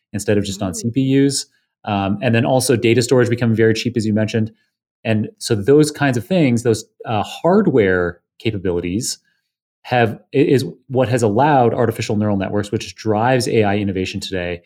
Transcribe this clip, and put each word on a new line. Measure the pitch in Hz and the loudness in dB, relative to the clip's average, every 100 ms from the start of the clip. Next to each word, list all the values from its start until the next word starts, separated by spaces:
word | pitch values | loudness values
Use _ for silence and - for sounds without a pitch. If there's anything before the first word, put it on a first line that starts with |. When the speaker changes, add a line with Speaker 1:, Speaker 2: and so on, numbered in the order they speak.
| _ | _
Speaker 1:
instead | 98 104 104 | -6 0 0
of | |
just | 101 95 | 0 -6
on | 98 | -6
Speaker 2:
Mm. | 90 | -6
Speaker 1:
C | 117 | -4
P | 123 135 135 139 | -2 0 2 2
Us, | 139 - _ _ _ | 0 -10 _ _ _
um, | 110 101 98 104 | -4 -2 -2 -2
and | 123 | 0
then | 113 | 0
also | 143 131 127 120 | 2 0 2 2
data | 113 117 | 2 2
storage | 113 127 113 | 2 2 2
becoming | 117 120 110 | 0 0 2
very | 113 | 2
cheap, | 110 120 113 | 2 -2 -2
as | 107 | -2
you | |
mentioned. | 107 107 117 107 - _ _ _ _ | 0 0 -2 -4 -8 _ _ _ _
And | 117 107 110 - | -4 -2 -4 -10
so | - | -4
those | 151 101 147 151 | -2 4 4 4
kinds | - 143 120 | 0 0 0
of | |
things, | - 190 139 117 | -2 0 2 2
those, | 117 110 - _ | 0 -2 -4 _
uh, | - 107 | -6 -4
hardware | - - 165 196 185 131 98 92 87 - _ _ | -4 -2 2 4 4 4 2 2 -2 -6 _ _
capabilities | 113 104 92 87 87 98 135 - _ _ _ _ _ _ | -6 -4 -4 -2 -2 -4 -6 -10 _ _ _ _ _ _
have, | - 123 113 - _ | -4 0 0 -2 _
i-, | 139 | 0
is | 147 131 117 - _ | 2 2 0 -10 _
what | 127 117 | -2 0
has | 123 | 2
allowed | 113 104 147 139 120 | 2 2 2 4 2
artificial | - 117 117 117 107 | 2 -2 -2 -4 -2
neural | 107 98 | 0 -2
networks, | 95 104 101 | -2 -4 -4
which | 110 - | -6 -6
drives | - 110 104 120 131 107 | -8 -2 0 2 0 0
A | 117 | 0
I | 104 101 | 2 0
innovation | 98 95 92 98 | -2 -4 -6 -6
today, | - 95 87 85 | -8 -6 -6 -10